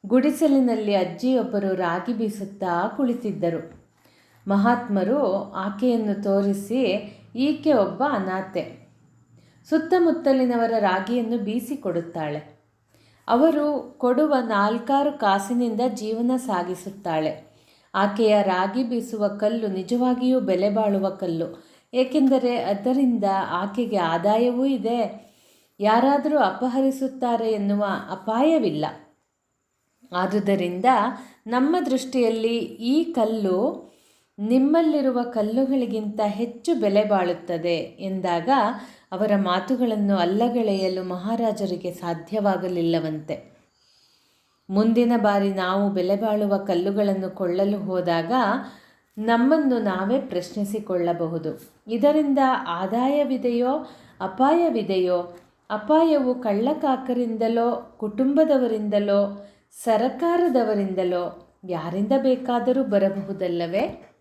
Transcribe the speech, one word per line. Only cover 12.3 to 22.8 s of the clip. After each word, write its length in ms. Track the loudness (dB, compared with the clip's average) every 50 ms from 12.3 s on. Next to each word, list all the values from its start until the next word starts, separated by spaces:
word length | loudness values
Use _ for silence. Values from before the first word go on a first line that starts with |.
| -6 -8 -10 -14 -20 _ _ _ _ _ _ _ _ _ _ _ _ _ _
ಅವರು 680 | 0 4 6 6 4 4 2 0 0 -2 -4 -6 -10 -8
ಕೊಡುವ 380 | -2 0 0 2 2 2 2 2
ನಾಲ್ಕಾರು 760 | 0 0 0 0 2 2 2 0 -2 -2 0 0 2 2 0
ಕಾಸಿನಿಂದ 680 | -2 0 2 2 2 2 0 -2 -2 0 0 0 0 0 -2 -2 -2
ಜೀವನ 380 | -4 -6 -6 -4 -2 0 0 0
ಸಾಗಿಸುತ್ತಾಳೆ. 1080 | -2 -2 -2 -4 -2 -2 -4 -8 -8 -10 -14 -14 -10 -6 -2 -2 0 0 -2 -4 -6 -16 _ _ _ _ _ _ _ _ _ 0
ಆಕೆಯ 460 | 0 0 0 2 2 4 4 4 4
ರಾಗಿ 420 | 4 2 0 0 0 -2 -2 -2 -2
ಬೀಸುವ 440 | -2 -2 -4 -4 -6 -4 -2 -2
ಕಲ್ಲು 400 | -2 -2 0 -2 0 0 0 -4
ನಿಜವಾಗಿಯೂ 720 | -4 -4 -4 -4 -2 -2 0 2 0 0 2 2 2 2 2
ಬೆಲೆ 300 | 2 0 0 2 2 0
ಬಾಳುವ 400 | 2 2 2 2 2 0 0 -2
ಕಲ್ಲು, 540 | -4 -4 -4 -4 -2 -4 -4 -6 -8 -16 -20 _ _ _ _ _ -2
ಏಕೆಂದರೆ 640 | 0 0 2 2 2 4 4 4 2 2 0 -2
ಅದರಿಂದ 680 | -2 -2 -2 -4 -2